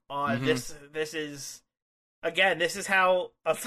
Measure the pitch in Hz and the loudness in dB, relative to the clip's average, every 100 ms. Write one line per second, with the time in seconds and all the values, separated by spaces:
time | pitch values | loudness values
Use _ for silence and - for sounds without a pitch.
0 | - 143 143 123 135 127 - 143 143 156 | -10 -4 -2 0 0 0 -2 -14 -10 -6
1 | 156 160 147 143 135 - _ _ _ _ | -6 -6 -8 -10 -14 -16 _ _ _ _
2 | _ _ 165 180 190 165 165 196 185 190 | _ _ -4 2 2 4 0 -2 0 4
3 | 185 185 165 _ 165 156 | 6 4 0 _ -2 -2